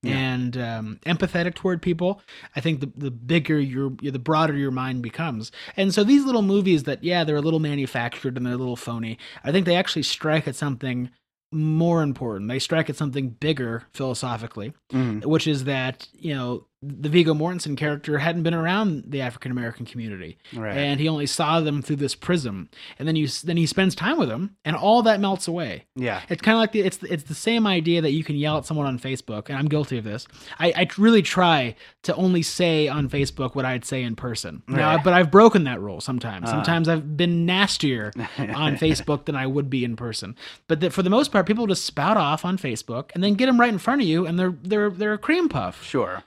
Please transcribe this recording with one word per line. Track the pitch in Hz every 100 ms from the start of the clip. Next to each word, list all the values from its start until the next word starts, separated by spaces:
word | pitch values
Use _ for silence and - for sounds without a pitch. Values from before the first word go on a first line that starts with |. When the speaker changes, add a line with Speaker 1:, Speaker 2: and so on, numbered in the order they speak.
Speaker 1:
Yeah. | 127 135
Speaker 2:
and, | 131 127 123 127
um, | 117 113 110 107 -
empathetic | 170 185 175 175
toward | - 190 175
people, | 180 170 180 196 - - - -
I |
think | 131 143
the, | 139 -
the | 143
bigger | 117 123 165 139 151
your, | 139 131 139 135
the | 143 131
broader | 127 156 160 143
your | 139
mind | 127 131 127
becomes. | 120 - 165 110 - - - -
And | 196
so | 202 208
these | 285
little | 269 233
movies | 196 202 190 160
that, | 143 135
yeah, | 170 175 156
they're | 147
a |
little | 156 160
manufactured | 156 143 131 123 120 - 135 127
and | 123
they're |
a | 123
little | 127 120
phony, | - 117 113 113 - -
I | 131
think | 185 180
they | 175
actually | 190 160
strike | 131 - 156 156 147
at | 131
something | 147 123 131 123 123 - _ _ _
more | 156 156 156 170 165
important. | 147 127 120 98 104
They | 131
strike | - 160 151
at | 135
something | 147 135 131
bigger | 113 151 139 117 117 -
philosophically, | - 135 120 127 113 113 110 107 - _
Speaker 1:
Mm-hmm. | 131 127 107 147
Speaker 2:
which | 160 156
is | 143 131
that, | 135 131 127 - -
you | 165
know, | 135 123 123 - _
the | 139 143 147
Viggo | 170 160
Mortensen | 151 165 180 151 139
character | 151 147 156 147
hadn't | 160 175
been | 165
around | 165 165 196 208 147 120
the | 139
African | 127 - 127
American | 123 120 - 113
community, | 120 113 98 82 - -
Speaker 1:
Right. | 117 107 135
Speaker 2:
and | 143 139
he | 156
only | 156 143
saw | - 151 165
them | 151 147
through | - 143
this | 139
prism. | - - 175 123 98 80 - - -
And | 151
then | 160
you | 139
s-, | -
then | 165 170
he | 160
spends | - 190 -
time | 185 320
with | 139
them, | 117 196 -
and | 147 165
all | 196 233
that | 226 202
melts | 196 185 -
away. | 175 131 85 - 131
Speaker 1:
Yeah. | 123 95 -
Speaker 2:
It's | 170
kinda | 214 226
like | 220
the, | 214
it's, | 185 -
it's | - 170
the | -
same | 156 226 233 214
idea | 180 160 170
that | 156
you | 156
can | 156 147
yell | 151 151
at | -
someone | 156 139
on | 123
Facebook, | 131 131 - 107 -
and | 135
I'm | 151
guilty | 151 139 123
of |
this. | 107 110 - - - -
I, | 170 165
I | 180 -
really | 220 226
try | 156 185 180 156 120 - - _
to | - 156
only | 185 180
say | 156 - 175 156 151
on | 147 135
Facebook | 143 139 - 127 139
what | 127
I'd | 127 -
say | 135
in | 120 113
person. | 127 110 92 80 -
Now, | 131 156 160
Speaker 1:
Right. |
Speaker 2:
but | 170
I've | 180 160
broken | 190 226 202
that | 143 117
rule | 101 90
sometimes. | - 123 117 95 117
Speaker 1:
Uh-huh. | 110
Speaker 2:
Sometimes | 107 165 160
I've | 160 147 151
been | 175 170 170
nastier | 185 196 - 147 120 107 123
Speaker 1:
<laughs> | 113 -
Speaker 2:
on | 107 120 156 139
Facebook | 160 151 - 143 -
than | 139
I | 135
would | 139 135
be | 135
in | 120 113
person. | 120 107 101 - - - -
But | 160
the, | 175
for | -
the | 180
most | 220 294
part, | 208 175
people | 214 220
just | 180
spout | - - 160 214
off | 147 151 180
on | 190
Facebook | 139 113 - 117 - 175
and |
then | 202
get | 208 262
'em | 240
right | 240
in | 190
front | - 277
of | 185
you, | 165 170
and | 175
they're, | 185 147
they're, | 175 208 208
they're | 180 214
a | 208
cream | - 339 330
puff. | 131 90 -
Speaker 1:
Sure. | - 135 92 95